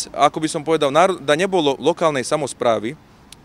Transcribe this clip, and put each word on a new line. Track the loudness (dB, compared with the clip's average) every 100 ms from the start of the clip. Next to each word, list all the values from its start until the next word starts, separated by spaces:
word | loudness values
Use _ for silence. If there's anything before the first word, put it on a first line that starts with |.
| -6 0
ako | 2 2
by | -4
som | -4
povedal, | -2 0 2
náro-, | 4 2 2
da | -2 0
nebolo | 0 2 0 2
lokálnej | 0 0 0 0
samosprávy, | -2 -4 -4 -2 0 0 -4 -10 _ -20 -20 -20